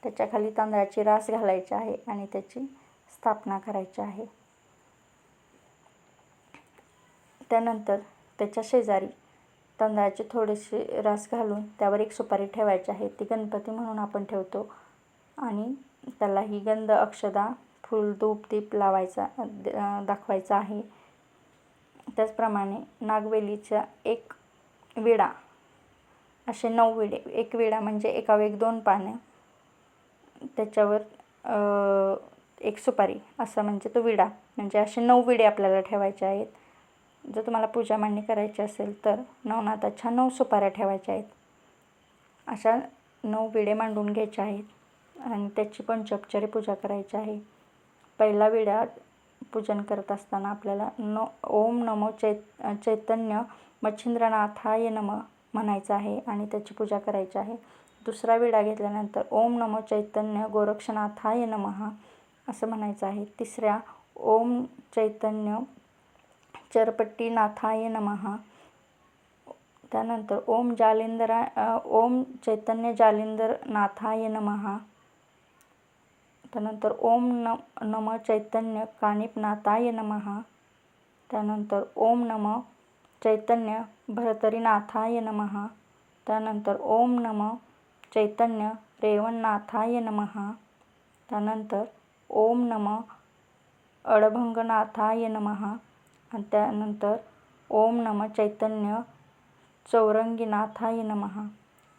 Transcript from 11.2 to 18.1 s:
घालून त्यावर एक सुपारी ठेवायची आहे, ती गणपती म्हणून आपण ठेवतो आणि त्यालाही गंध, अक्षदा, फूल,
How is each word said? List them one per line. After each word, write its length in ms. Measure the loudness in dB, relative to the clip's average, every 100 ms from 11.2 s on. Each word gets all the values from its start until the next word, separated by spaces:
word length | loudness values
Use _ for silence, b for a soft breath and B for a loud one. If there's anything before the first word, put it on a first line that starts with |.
| -2
घालून 300 | -4 -2 -4
त्यावर 380 | -8 0 2 2
एक 120 | 0
सुपारी 340 | -2 -2 0 -2
ठेवायची 460 | 0 2 2 0
आहे, 160 | -6 -6
ती 180 | -6 -4
गणपती 400 | -4 -4 -6 -6
म्हणून 280 | -8 -6 -6
आपण 240 | -4 -6
ठेवतो 500 | -6 -6 -6 -8 -8 B B B _ _ _ -10
आणि 360 | -6 -4 -6 -8 -12 _ -18 -2
त्यालाही 400 | 0 0 0 -4
गंध, 320 | -2 -2 4
अक्षदा, 560 | 4 4 -2 -2 0 -2 -4 _ _
फूल, 300 | -4 0 0